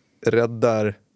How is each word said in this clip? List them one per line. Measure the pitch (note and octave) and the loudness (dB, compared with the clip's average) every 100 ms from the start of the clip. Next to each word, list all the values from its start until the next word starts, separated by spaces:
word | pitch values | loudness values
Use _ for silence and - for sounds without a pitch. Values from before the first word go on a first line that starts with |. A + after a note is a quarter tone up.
| _ _ - | _ _ 0
räddar, | A2 A#2 A#2 A#2+ A2 G#2+ G2+ _ | 0 0 0 0 0 -2 -6 _